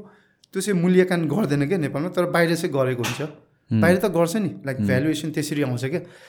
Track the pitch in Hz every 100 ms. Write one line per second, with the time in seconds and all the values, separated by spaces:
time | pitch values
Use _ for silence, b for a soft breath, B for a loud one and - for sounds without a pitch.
0 | 208 b b b b 190 196 185 175 185
1 | 185 175 160 143 185 143 143 190 143 143
2 | 175 180 175 170 165 165 170 139 131 123
3 | 117 123 151 147 _ _ - 113 156 185
4 | 208 165 165 220 185 - 135 131 104 127
5 | 151 151 165 156 147 147 135 120 131 170
6 | - B